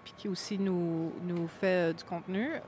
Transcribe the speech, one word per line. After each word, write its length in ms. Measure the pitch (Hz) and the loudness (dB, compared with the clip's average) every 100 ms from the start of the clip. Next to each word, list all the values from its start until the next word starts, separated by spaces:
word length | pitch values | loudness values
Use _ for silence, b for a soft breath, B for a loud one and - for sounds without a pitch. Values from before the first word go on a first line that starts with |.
puis 100 | - - | -10 -8
qui 100 | 208 | -6
aussi 300 | 180 - 202 | -4 -2 0
nous, 560 | 196 175 170 165 165 - | 2 2 2 0 -2 -4
nous 240 | 175 175 165 | -2 -2 -2
fait, 440 | - 196 185 165 | 0 4 6 4
euh, 20 | |
du 100 | 170 | 0
contenu. 460 | - 170 185 190 262 311 | -4 -6 -2 0 0 -2